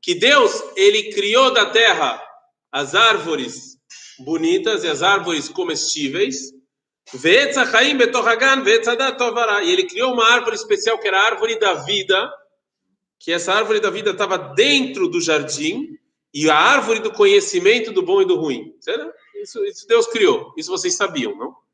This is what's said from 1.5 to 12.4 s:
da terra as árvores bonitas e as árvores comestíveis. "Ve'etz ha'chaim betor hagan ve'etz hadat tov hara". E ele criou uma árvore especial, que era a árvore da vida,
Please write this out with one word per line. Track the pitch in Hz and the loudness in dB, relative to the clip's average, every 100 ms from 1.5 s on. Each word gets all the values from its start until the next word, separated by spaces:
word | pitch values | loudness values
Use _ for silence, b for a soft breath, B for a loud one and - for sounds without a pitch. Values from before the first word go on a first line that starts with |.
da | 240 208 | 2 2
terra | 220 226 165 139 113 - - _ _ _ | 2 2 2 -2 -4 -12 -20 _ _ _
as | 135 143 | -6 -2
árvores | 180 226 196 160 147 120 - - - _ B B B | 2 2 2 -2 -4 -6 -12 -20 -20 _ B B B
bonitas | 131 160 160 185 220 202 | -6 -2 0 0 0 -2
e | 165 | -2
as | 143 | 0
árvores | 180 196 170 160 135 | 2 0 0 -6 -6
comestíveis. | - 170 156 - 151 139 160 240 254 - - _ _ _ _ _ | -6 -6 -4 -6 -4 -4 -2 -2 -4 -12 -20 _ _ _ _ _
"Ve'etz | 127 151 220 285 269 | -4 4 4 4 0
ha'chaim | 247 220 269 277 | 2 2 2 2
betor | 233 247 226 | 0 2 0
hagan | 226 269 269 | 2 2 2
ve'etz | 202 226 226 | 4 2 2
hadat | 240 269 254 | -2 -2 -2
tov | 240 233 | -4 0
hara". | 226 208 | 0 0
E | 339 | 0
ele | 359 | 0
criou | - 185 254 | -2 -2 -2
uma | 247 226 | 2 4
árvore | 240 233 214 | 4 0 -6
especial, | - 202 226 220 | -2 -2 0 -2
que | 214 | -2
era | 190 | 0
a | 214 | 0
árvore | - 226 220 | 0 -4 0
da | 208 | 0
vida, | 156 143 202 190 190 240 - | -2 -2 -4 0 -2 -2 -10